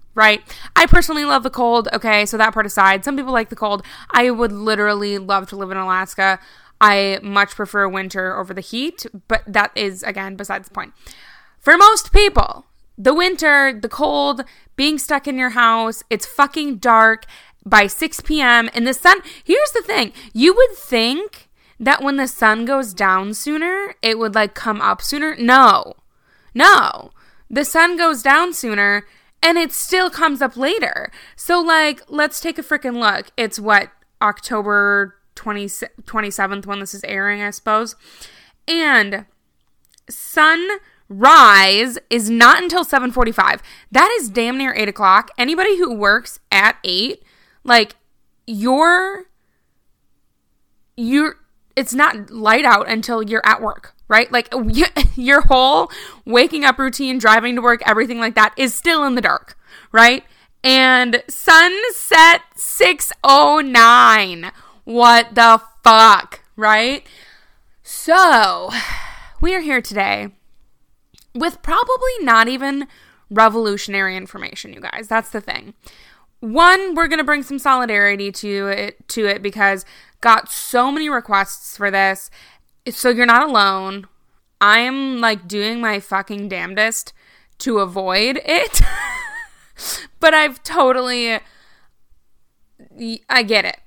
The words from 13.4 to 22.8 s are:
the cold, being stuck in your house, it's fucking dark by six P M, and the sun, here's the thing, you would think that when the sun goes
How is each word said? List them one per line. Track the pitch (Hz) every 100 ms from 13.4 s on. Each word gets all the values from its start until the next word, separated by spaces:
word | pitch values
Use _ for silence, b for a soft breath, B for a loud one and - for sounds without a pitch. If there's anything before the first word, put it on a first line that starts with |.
| 311 285 269 220
the | 220
cold, | - 294 294 285 254 247 b b -
being | 285 302
stuck | - 277 285
in | 262
your | 254
house, | 233 233 226 226 226 -
it's | 208 -
fucking | - 277 320 294 214
dark | 247 226 220 220 - b b b 196
by | 208 202
six | - 320 -
P | - 311
M, | 254 240 226
and | 240 240
the |
sun, | 254 359 392 B B
here's | - 466 605
the | 466
thing, | - 415 208 B B
you | 220 320
would | 427 508 392
think | - 233 226 294 415 - _ _ _ -
that | 233 294
when | 277 277
the | 254
sun | - 220 220 233
goes | 269